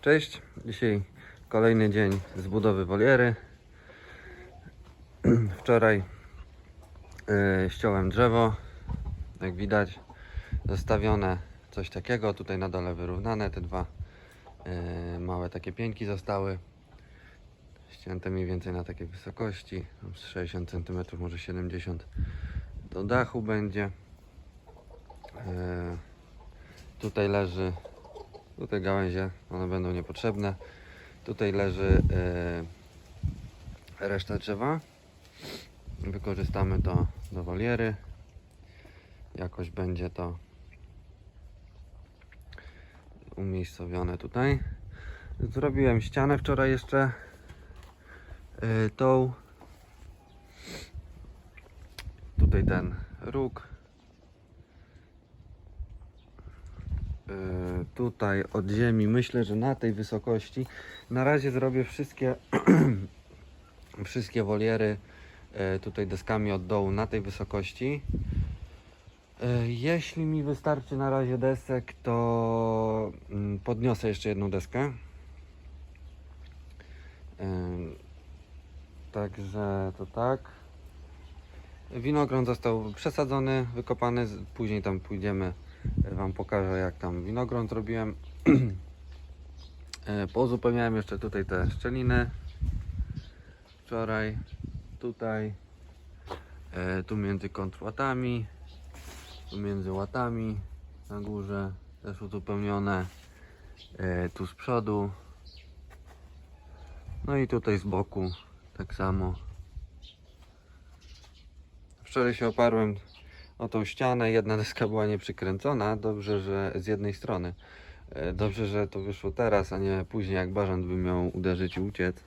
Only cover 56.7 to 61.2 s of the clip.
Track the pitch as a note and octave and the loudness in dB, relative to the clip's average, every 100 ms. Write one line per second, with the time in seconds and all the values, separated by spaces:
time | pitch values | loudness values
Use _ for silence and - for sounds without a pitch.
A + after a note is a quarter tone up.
56.7 | - - - - - - G2 F#2+ F2+ F2+ | -12 -4 -2 -2 -6 -6 -4 -2 -2 0
57.7 | F2+ F2+ - A#2+ - G#2+ G2 - A2 F#2+ | -2 -4 -2 -2 2 2 2 2 0 2
58.7 | G#2 A#2+ A2 G#2+ A#2+ A#2+ B2 G#2 G#2+ B2 | 4 6 6 6 4 4 2 2 2 2
59.7 | C3 A#2 G#2 G#2+ G#2+ A2+ A2+ - - B2+ | 2 2 0 0 -2 2 0 0 -6 -6
60.7 | - - - - B2 | -8 -14 -16 -4 2